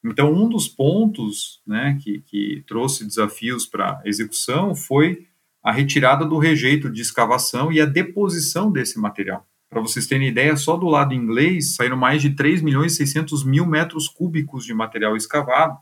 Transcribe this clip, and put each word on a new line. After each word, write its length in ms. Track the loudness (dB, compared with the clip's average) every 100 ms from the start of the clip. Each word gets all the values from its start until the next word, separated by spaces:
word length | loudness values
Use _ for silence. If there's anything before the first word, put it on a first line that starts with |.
Então, 300 | -4 2 4
um 140 | 4 2
dos 180 | 0 -4
pontos, 960 | 0 2 4 2 0 -6 -6 -12 -14
né, 340 | -6 -2 0 -2
que, 180 | -4 -10 -6
que 380 | -6 -4 -6 -8
trouxe 400 | -4 -4 -4 -6
desafios 580 | -2 -2 -2 -6 -6
pra 380 | -6 -4 -4 -4
execução 720 | -4 -4 -4 -6 -2 0 0
foi 520 | -4 0 2 4 0 -12 _ _ _
a 100 | -2
retirada 540 | 0 2 4 4 4 2
do 100 | 2
rejeito 540 | 4 4 4 2 0
de 100 | -6
escavação 720 | -4 0 2 2 0 -2 0
e 80 | 2
a 60 | 2
deposição 840 | 2 -2 0 0 0 -4 0 0
desse 280 | 0 -2 -4
material. 500 | -6 -4 -6 -8 _ _ _
Pra 100 | -6
vocês 260 | -4 -6 -2
terem 220 | 0 0
ideia, 300 | 2 2 2
só 180 | 0 0
do 100 | 2
lado 280 | 2 2
inglês 600 | 0 0 2 2 2 -2
saíram 220 | -2 -2 2
mais 240 | 2 2
de 80 | 0
três 320 | 2 0 2
milhões 320 | 2 2 0
e 40 | 0
seiscentos 460 | -2 -2 -2 -2
mil 220 | 2 2
metros 420 | 2 2 0 -4 -8
cúbicos 600 | _ -4 -2 -4 -8 -6
de 80 |
material 420 | -4 -4 -2 -2 -2
escavado, 600 | -2 -4 0 2 2 -2